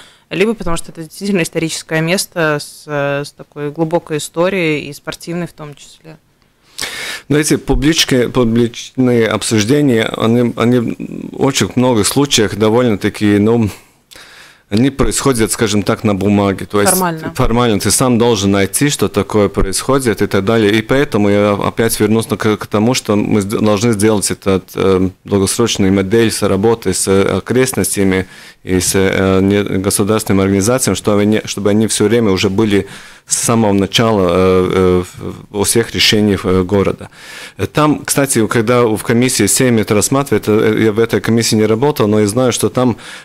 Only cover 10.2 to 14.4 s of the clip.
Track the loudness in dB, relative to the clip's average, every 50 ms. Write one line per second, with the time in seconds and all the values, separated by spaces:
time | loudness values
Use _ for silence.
10.2 | 0 2 2 2 2 0 0 0 2 2 2 2 0 -2 -6 -8 -10 -10 -10 -12
11.2 | -12 -10 -6 -2 -2 0 0 0 -2 -2 0 0 2 2 2 2 0 0 0 0
12.2 | 0 0 2 0 0 0 0 0 0 2 2 2 2 2 0 0 -2 -4 -2 0
13.2 | 0 2 2 4 4 2 2 2 0 -2 -4 -8 -18 _ _ _ _ _ -20 -20
14.2 | -20 -20 -20 -20